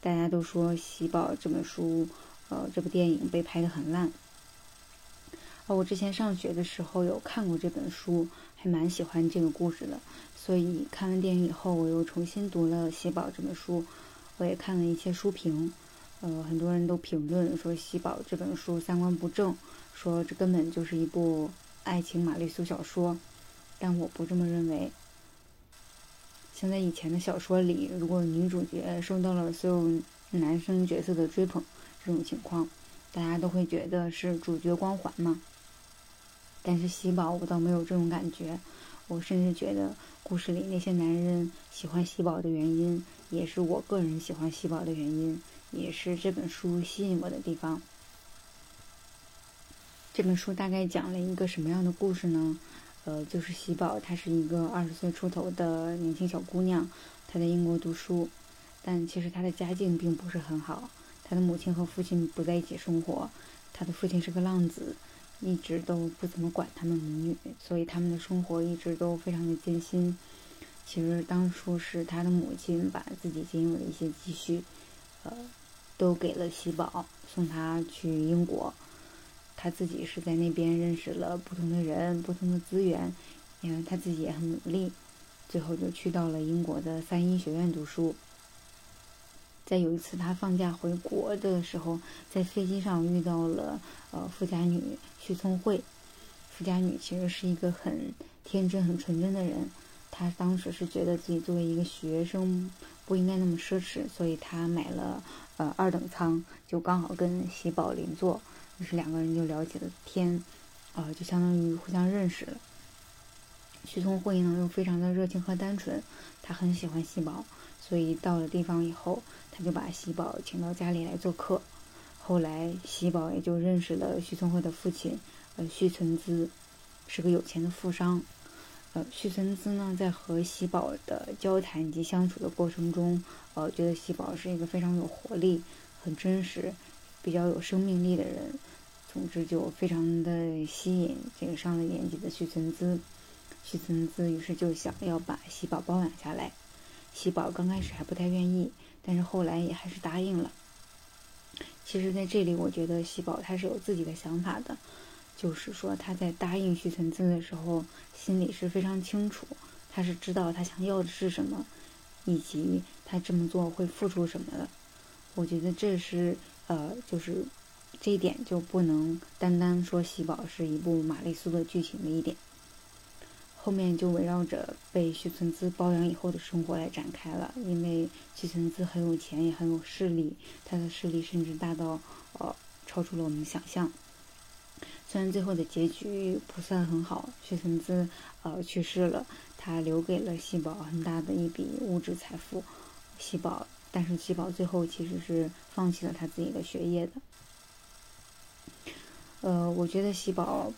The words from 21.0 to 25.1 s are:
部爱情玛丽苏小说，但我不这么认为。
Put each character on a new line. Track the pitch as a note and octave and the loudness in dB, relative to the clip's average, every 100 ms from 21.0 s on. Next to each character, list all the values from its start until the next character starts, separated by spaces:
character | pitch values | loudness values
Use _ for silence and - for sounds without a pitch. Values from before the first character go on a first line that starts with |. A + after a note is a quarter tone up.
| E3 | 0
部 | F3 E3+ D#3+ D#3 F3+ - - | 2 2 2 -2 -6 -18 -10
爱 | - F3+ | -2 0
情 | E3+ E3+ | 0 0
玛 | E3+ E3+ | 2 2
丽 | E3+ | -2
苏 | E3 | -2
小 | F3 E3+ | -4 -2
说， | E3 - F3 E3+ - - - - - - | -4 0 2 0 -6 -20 -20 -20 -20 -4
但 | F3+ F3 | 0 2
我 | E3 | 0
不 | - E3 | -4 0
这 | |
么 | F3+ F3 | 2 4
认 | E3+ E3 | 2 2
为。 | D3+ - - - | 0 -2 -6 -20